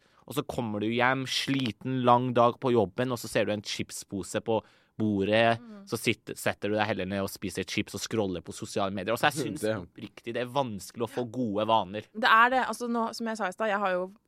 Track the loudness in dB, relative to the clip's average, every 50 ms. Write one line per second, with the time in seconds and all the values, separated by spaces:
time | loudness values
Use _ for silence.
0 | _ _ _ _ _ -8 -6 -6 -6 -4 -6 -4 -4 -4 -2 -2 -2 0 2 4
1 | 4 4 4 2 -2 -4 -4 -4 -2 -2 -2 0 0 -2 -4 -4 -6 -4 -2 2
2 | 6 6 6 6 6 4 4 4 4 4 4 2 0 2 4 4 4 2 0 -2
3 | -2 -2 -2 -4 -6 -2 0 0 2 2 0 -4 -4 -6 -6 -6 -6 -8 -8 -12
4 | -10 -8 -6 -6 -6 -4 -4 -4 -2 0 0 0 0 _ _ _ _ _ _ -2
5 | 0 2 2 2 2 4 4 6 6 4 4 2 -2 -10 -18 -18 -8 -6 -6 -2
6 | 0 0 0 0 _ -10 -12 -4 -4 -4 -4 -2 -4 -2 0 0 0 0 -2 -4
7 | -4 -4 -2 -4 -4 -4 -6 -8 -8 -6 -6 -6 -6 -4 -4 -4 -4 -4 -6 -8
8 | -8 -4 -2 -2 -2 -2 -4 -6 -8 -10 -12 -12 -12 -8 -4 -4 -2 -2 -4 -4
9 | -2 -2 0 2 2 2 2 0 -4 -6 -6 -4 -2 -2 -2 -2 -6 -10 _ -16
10 | -16 -16 -16 -14 -12 -8 -6 -4 -6 -2 -2 -2 -2 -2 -4 -8 -10 -12 -6 -6
11 | -6 -4 -2 -4 -4 -4 -4 -2 -2 0 0 0 4 4 4 4 4 0 -4 -8
12 | -10 -8 _ -2 2 6 6 8 6 6 4 2 0 0 -2 -6 -4 -4 -2 -2
13 | -2 -2 -4 -6 -6 -6 -4 -2 -4 -4 -2 -2 -2 0 0 0 0 0 0 0
14 | -2 -4 -8 -16 _